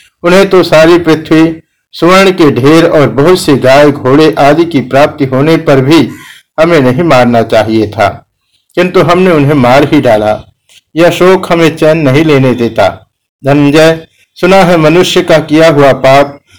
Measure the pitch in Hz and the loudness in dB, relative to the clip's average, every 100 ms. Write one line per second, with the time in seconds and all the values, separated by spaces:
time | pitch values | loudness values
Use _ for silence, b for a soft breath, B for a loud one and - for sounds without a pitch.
0 | b _ 175 185 196 190 170 156 160 170 | b _ -2 0 2 0 2 2 2 2
1 | 160 156 160 156 165 160 - _ _ - | 0 -4 -2 0 0 -4 -16 _ _ -6
2 | 165 190 196 185 156 120 135 165 165 160 | 0 2 0 0 0 0 0 2 2 0
3 | 131 113 151 185 - 131 123 135 147 - | -2 0 0 0 0 -2 2 2 2 0
4 | 127 143 156 - 143 151 170 143 - 131 | -2 0 0 0 0 0 -2 -4 -4 -2
5 | 151 - 135 127 151 160 160 139 131 165 | -2 -2 -6 -2 -2 -2 0 0 2 0
6 | 120 B B B _ - 165 165 127 127 | 0 B B B _ -4 0 0 0 -2
7 | 175 127 120 117 110 113 107 110 101 - | 0 0 2 0 0 -2 -2 -2 -4 -2
8 | 101 - _ _ _ _ _ - 180 185 | -4 -4 _ _ _ _ _ -4 -2 0
9 | 160 175 185 160 139 151 123 135 143 151 | 0 0 0 0 0 0 2 2 2 0
10 | 120 107 107 107 - _ _ b _ 156 | 0 0 0 -4 -8 _ _ b _ -2
11 | 170 - 180 185 185 170 165 160 156 160 | -2 2 0 0 -2 -2 -2 0 0 0
12 | 143 135 160 139 131 117 117 107 95 90 | 0 0 0 0 0 -2 -4 -2 -2 -4
13 | _ _ _ _ 135 143 143 151 160 160 | _ _ _ _ -2 0 2 2 2 0
14 | b b b - 175 190 175 175 156 170 | b b b -6 0 2 2 2 2 0
15 | 180 - - 160 151 151 165 147 139 127 | 0 -2 0 -2 0 0 2 2 2 2
16 | 131 135 143 - b | 2 2 0 -6 b